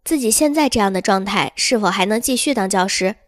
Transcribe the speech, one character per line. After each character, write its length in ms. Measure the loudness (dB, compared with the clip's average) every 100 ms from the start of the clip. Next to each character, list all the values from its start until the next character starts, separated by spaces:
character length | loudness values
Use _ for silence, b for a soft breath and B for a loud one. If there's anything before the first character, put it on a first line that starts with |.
自 140 | -4 -2
己 120 | 0
现 220 | 2 2
在 160 | 2 0
这 100 | 2
样 140 | 0
的 80 | 0
状 240 | 0 0
态 280 | 0 -2 -2 -4
是 220 | -2 0
否 100 | 0
还 160 | 0
能 160 | 0 0
继 160 | 0 -2
续 160 | 0
当 160 | 0 0
教 180 | 0 0
师， 300 | 0 -2 -4